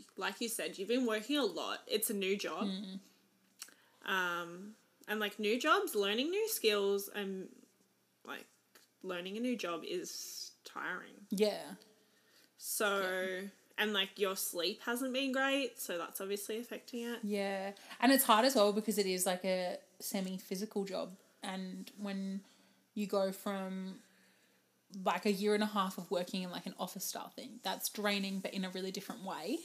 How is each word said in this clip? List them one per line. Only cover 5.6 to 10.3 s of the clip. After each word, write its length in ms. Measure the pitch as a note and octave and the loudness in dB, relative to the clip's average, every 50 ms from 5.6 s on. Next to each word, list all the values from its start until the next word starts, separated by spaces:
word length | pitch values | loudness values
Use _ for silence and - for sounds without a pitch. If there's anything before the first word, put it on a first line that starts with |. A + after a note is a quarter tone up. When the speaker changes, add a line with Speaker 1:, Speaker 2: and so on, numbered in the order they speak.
| B3 D4+ E4 G4+ G#4+ E4 - | 6 6 6 6 4 2 2
Speaker 1:
learning 360 | G#3+ G3 G3 G#3 A3+ C4 D#4+ | 2 2 2 4 2 2 2
new 180 | F4+ G#4 A4+ G#4+ | 2 0 0 0
skills 600 | - - - A3 G#3 G#3 G3+ G3 G3+ G3+ G3+ - | 0 4 4 4 4 4 4 4 2 2 0 -4
and, 400 | - G#3 G3+ G3 F#3+ F#3+ F#3 - - - - - _ _ _ _ _ _ _ _ _ _ - | -6 -6 -4 -4 -4 -6 -8 -10 -14 -20 -20 -20 _ _ _ _ _ _ _ _ _ _ -12
like, 220 | - - - - - _ _ _ _ _ - - _ _ _ - | -10 -10 -10 -10 -14 _ _ _ _ _ -20 -20 _ _ _ -8
learning 340 | F#3 F3+ F3 F3 F#3+ G3 | -6 -6 -4 -4 -4 -4
a 40 | A3 | -2
new 160 | A#3+ B3+ B3 | 0 0 0
job 260 | G#3 - F3 F3 F#3+ - | 0 0 -2 -2 -2 -4
is 680 | - - F3+ D#3+ - - - - - | -4 -4 -4 -4 -6 -8 -8 -10 -10